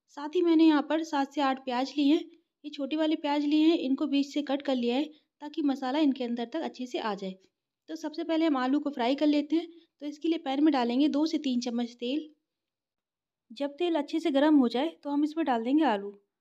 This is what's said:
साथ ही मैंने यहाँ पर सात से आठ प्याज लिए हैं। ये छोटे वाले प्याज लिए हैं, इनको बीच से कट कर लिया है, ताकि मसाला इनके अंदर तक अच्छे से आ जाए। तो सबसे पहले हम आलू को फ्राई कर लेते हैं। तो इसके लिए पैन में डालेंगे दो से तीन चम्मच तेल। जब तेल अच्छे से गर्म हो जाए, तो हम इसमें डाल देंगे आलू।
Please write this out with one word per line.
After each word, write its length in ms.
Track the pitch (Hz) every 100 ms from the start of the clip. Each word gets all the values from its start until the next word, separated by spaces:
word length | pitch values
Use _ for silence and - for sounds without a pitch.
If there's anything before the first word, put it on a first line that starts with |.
| _ 285
साथ 180 | 294 359
ही 60 |
मैंने 240 | 339 320 320
यहाँ 160 | 294
पर 200 | 294 311 320
सात 280 | 285 277
से 80 | 302
आठ 200 | 269 269 254
प्याज 280 | 247 269 294
लिए 160 | 277
हैं। 100 | 339 - _ _ _
ये 60 | 294
छोटे 260 | 294 269 311
वाले 200 | 311 320
प्याज 280 | 294 294 294
लिए 220 | 302 311
हैं, 100 | 339
इनको 280 | 262 269 302
बीच 260 | 277 277
से 80 | 294
कट 180 | 285 269
कर 140 | 269 262
लिया 200 | 240 247
है, 80 | 302 - _ -
ताकि 200 | 294 320
मसाला 360 | 285 262 254 294
इनके 220 | 294 254
अंदर 260 | 233 240 233
तक 80 | 330
अच्छे 240 | 240 247 247
से 140 | 339
आ 140 | 220 196
जाए। 200 | 190 185 _ _ _ _ -
तो 60 | 320
सबसे 280 | 311 302
पहले 220 | 330 320 330
हम 120 | 262
आलू 220 | 254 294
को 100 | 294
फ्राई 240 | 262 240 277
कर 120 | 302
लेते 280 | 294 294 320
हैं। 120 | 330 - _ -
तो 40 | 294
इसके 220 | 294 330
लिए 100 | 330
पैन 240 | 269 277
में 80 | 311
डालेंगे 340 | 269 233 247 302
दो 160 | 277 320
से 120 | 320
तीन 200 | 269 240
चम्मच 340 | 240 233 233 -
तेल। 340 | 240 302 311 _ _ _ _ _ _ _ _ _ _ _ -
जब 240 | 226 285 285
तेल 200 | 349 320
अच्छे 240 | 285 311
से 120 | 330
गर्म 260 | 269 302 302
हो 100 | 240
जाए, 220 | 240 320
तो 160 | - 285
हम 140 | 285
इसमें 220 | 302 320 285
डाल 180 | 233
देंगे 200 | 226 302 285
आलू। 280 | 202 202 202 _ _